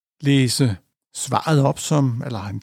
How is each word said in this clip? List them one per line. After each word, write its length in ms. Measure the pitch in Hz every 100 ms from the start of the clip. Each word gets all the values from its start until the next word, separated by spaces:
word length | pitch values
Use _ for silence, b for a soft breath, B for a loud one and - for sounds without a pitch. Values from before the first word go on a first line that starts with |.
| _ _
læse 560 | 139 139 127 - 135 92 _ _ _
svaret 480 | - - 110 - 151
op, 160 | 139 -
som, 440 | - 156 135 117 127
eller 180 | 117
en 180 | 98 107